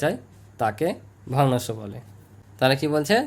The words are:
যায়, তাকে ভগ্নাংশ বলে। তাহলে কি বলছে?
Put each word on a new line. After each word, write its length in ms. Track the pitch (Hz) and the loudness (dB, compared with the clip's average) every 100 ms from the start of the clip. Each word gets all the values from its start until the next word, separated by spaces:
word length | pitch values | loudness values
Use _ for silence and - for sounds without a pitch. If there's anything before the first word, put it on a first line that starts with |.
যায়, 140 | 151 254 - - - - | -2 -4 -10 -20 -16 -4
তাকে 260 | 110 104 165 - - - - | -2 0 -2 -4 -12 -18 -4
ভগ্নাংশ 340 | 131 135 123 - | 2 2 2 -2
বলে। 280 | 110 104 120 - - - - - - | -8 -10 -14 -18 -20 -20 -20 -16 0
তাহলে 180 | 131 135 | 2 2
কি 60 | 151 | 0
বলছে? 220 | 151 147 220 | 0 2 2